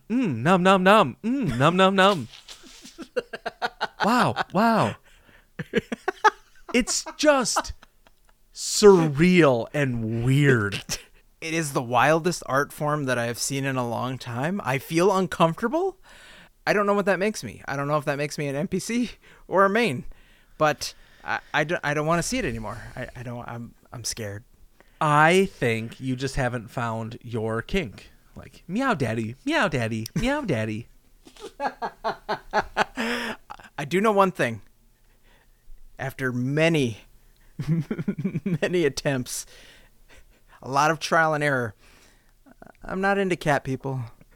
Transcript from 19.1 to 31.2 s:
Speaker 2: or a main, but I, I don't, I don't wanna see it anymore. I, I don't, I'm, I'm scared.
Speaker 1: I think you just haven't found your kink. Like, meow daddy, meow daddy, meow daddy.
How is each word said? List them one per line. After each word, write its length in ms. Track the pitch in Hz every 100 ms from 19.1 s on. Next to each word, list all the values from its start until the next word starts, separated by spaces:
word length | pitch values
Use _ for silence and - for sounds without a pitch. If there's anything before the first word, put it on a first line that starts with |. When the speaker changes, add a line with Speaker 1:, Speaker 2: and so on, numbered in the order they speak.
| - - - -
Speaker 2:
or 160 | 185
a 60 | 196
main, 340 | 214 226 123 - - - _ _ -
but 340 | 151 147 - - - -
I, 140 | - 110 -
I 100 | 143
don't, 160 | 156 175
I 120 | 143
don't 100 | 147
wanna 180 | 151 170
see 140 | - -
it 80 |
anymore. 320 | 160 113 107 110 117
I, 140 | 127 120 127
I 60 |
don't, 260 | 123 120 -
I'm, 240 | 117 117 - _
I'm 140 | 120
scared. 400 | 107 - 104 101 - _ - _ _ -
Speaker 1:
I 480 | 156 147 156 185 190
think 440 | - 127 113 113 -
you 160 | 131
just 220 | 127 135 -
haven't 320 | 123 120 107
found 480 | - 117 113 110 120
your 400 | 113 113 110 113
kink. 480 | - 196 123 92 - - _ -
Like, 260 | 117 - -
meow 240 | 202 269
daddy, 440 | 175 120 113 110 123 277
meow 220 | 320 202
daddy, 400 | 139 110 113 113
meow 280 | - 247 294
daddy. 460 | 240 113 110 107 - - _ _